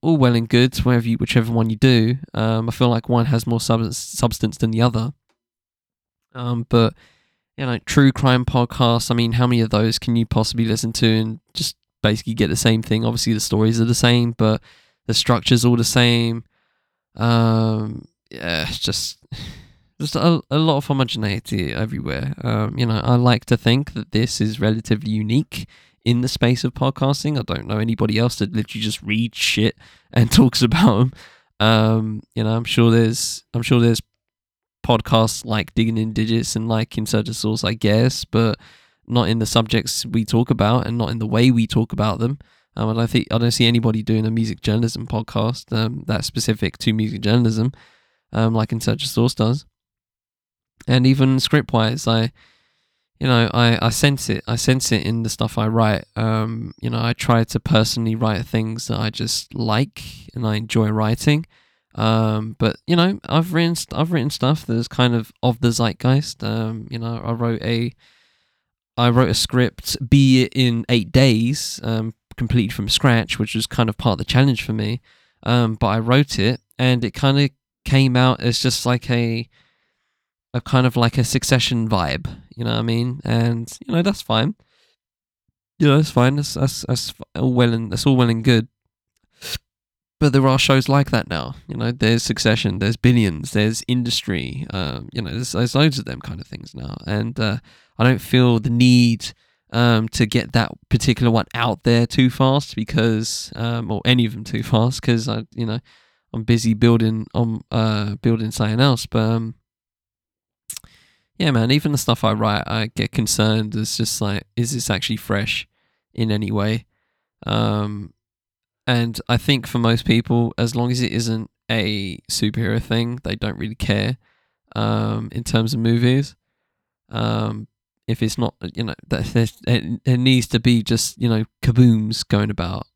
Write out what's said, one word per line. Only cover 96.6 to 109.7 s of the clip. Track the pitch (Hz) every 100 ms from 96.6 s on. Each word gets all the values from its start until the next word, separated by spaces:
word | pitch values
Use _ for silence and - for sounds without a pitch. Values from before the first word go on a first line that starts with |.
| - 60
now, | 65 - -
and, | 104 113 -
uh, | 110 120 - _ _ -
I |
don't | 120 127
feel | - 127 123 113
the | 120
need, | 120 127 123 120 113 - - _ _ _
um, | 117 120 113 113
to | - 113
get | 120 -
that | 117 - - -
particular | 120 - 113 120
one | 113 -
out | 117 120 95
there | 120 117 120
too | - 127
fast | - 131 143 - -
because, | 107 - 113 110 110 - - -
um, | 117 117 107
or | 104
any | - 123
of | 117
them | 107
too | 110 113
fast | 113 113 117 127
'cause | - 117 120
I, | 110 - -
you | 113
know, | 117 - _ _ _ _
I'm | 113
busy | 113 117 113
building, | 107 117 117 110 110 -
um, | - 117 110 -
uh, | 113 110 104 104 101
building | 117 113 107
something | - 107 110
else. | 139 120 -
But, | 113 110
um, | 113 113 - _